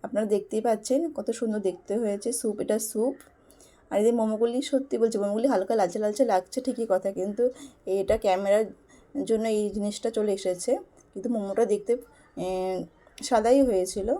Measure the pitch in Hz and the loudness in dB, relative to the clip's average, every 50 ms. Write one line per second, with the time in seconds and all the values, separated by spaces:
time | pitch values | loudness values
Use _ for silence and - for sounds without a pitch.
0 | - - - 202 220 208 214 202 196 - - 220 220 240 220 214 214 - 254 277 | -10 -2 -2 -2 0 2 0 0 -2 -2 -6 -2 0 0 0 0 0 0 0 0
1 | 330 320 302 - 208 - 226 - 247 220 214 214 196 190 180 180 - - 190 220 | 0 -2 -6 -6 -6 -6 -4 -4 -4 -2 -2 0 -2 -2 -4 -4 -6 -4 -4 -2
2 | 233 208 202 196 - 226 247 - - 220 208 214 - - 214 226 220 - - 214 | 0 -2 -2 -2 -4 -4 -4 -2 -2 -4 -2 -2 -2 0 0 -2 -2 -4 -4 -2
3 | 220 262 - - - - _ _ _ _ - _ - - _ _ _ _ 190 202 | -2 -2 -2 -6 -16 -20 _ _ _ _ -20 _ -20 -20 _ _ _ _ 0 2
4 | 214 226 233 233 220 220 214 214 226 233 240 254 277 - 285 269 269 - - 226 | 4 4 4 2 0 0 0 0 0 0 0 -2 -2 0 0 0 0 0 0 0
5 | 226 226 220 208 202 202 202 220 233 277 254 190 190 - 233 226 196 175 - 214 | 0 2 2 0 -2 0 -2 0 0 2 2 2 2 0 2 2 2 0 0 -2
6 | 214 208 208 - 269 233 202 185 185 - - 262 254 269 254 - 226 220 190 185 | -2 -2 2 2 2 2 2 0 0 -2 -8 -4 -4 -4 -4 -4 0 0 0 0
7 | 190 196 196 185 185 202 208 - - 247 - - - - - _ _ - 190 196 | 0 -2 -4 -2 -4 -4 0 0 0 0 0 -4 -18 -20 -20 _ _ -2 0 0
8 | 190 190 190 190 - 202 185 185 196 196 202 214 226 202 - _ _ _ - - | 2 2 0 2 2 2 2 2 2 4 4 4 2 0 -6 _ _ _ -20 -20
9 | - _ _ 285 190 196 226 220 220 226 220 208 208 208 196 214 202 208 208 - | -20 _ _ -6 -2 0 0 0 2 2 2 2 0 0 -2 -2 -4 -4 -4 -4
10 | - 226 226 220 214 208 196 190 - 180 180 175 - - 247 359 - _ _ - | -6 -4 -2 0 0 0 0 0 0 -4 -4 -2 0 0 0 -2 -2 _ _ -20
11 | _ _ _ 196 190 233 240 220 202 196 196 - 233 - 208 196 - - 233 254 | _ _ _ -8 -4 -2 -2 -2 -2 -2 0 0 2 2 2 -2 2 0 -2 -2
12 | - - - - - _ _ - - 185 185 370 - 381 185 180 - - _ _ | -2 -14 -20 -20 -20 _ _ -8 -6 -4 -2 -2 -2 -2 -2 -4 -6 -8 _ _
13 | _ - _ - - - 254 220 214 233 254 277 269 254 214 185 185 185 - 208 | _ -20 _ -12 -4 0 2 2 6 6 6 6 6 6 4 2 0 0 -2 -4
14 | 190 220 269 370 | -2 -2 -2 -2